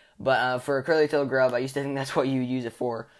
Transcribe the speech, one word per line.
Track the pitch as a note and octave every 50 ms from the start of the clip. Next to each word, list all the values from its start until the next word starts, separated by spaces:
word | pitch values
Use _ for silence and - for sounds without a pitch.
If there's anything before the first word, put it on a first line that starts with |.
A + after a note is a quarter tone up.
| _ _ _ -
But, | G2+ C3 C3 A2+
uh, | B2 B2+ B2+ B2+
for | - - C#3 C3+
a |
curly | C3 - D#3+ D#3 D3+ C#3+
tail | D3+ C#3+ C#3+
grub, | B2+ C3 C3 C3 B2+ B2
I | B2
used | C3 C3+ C3+
to | C#3
think | C#3 C#3 C#3
that's | C3+ C3+ C3 -
what | D3+ C3+ C3+
you | C3+ C3
use | B2+ B2 B2+ C3 B2
it | A#2
for. | - - C3 B2 A#2 A2+ A2+ - _